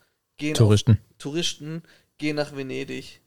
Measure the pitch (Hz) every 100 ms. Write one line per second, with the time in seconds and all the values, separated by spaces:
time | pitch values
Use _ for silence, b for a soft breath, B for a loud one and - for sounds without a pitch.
0 | _ _ _ - 147 151 110 104 - 110
1 | - _ 147 156 170 - 147 160 b b
2 | b _ 151 147 143 143 135 131 135 131
3 | 139 -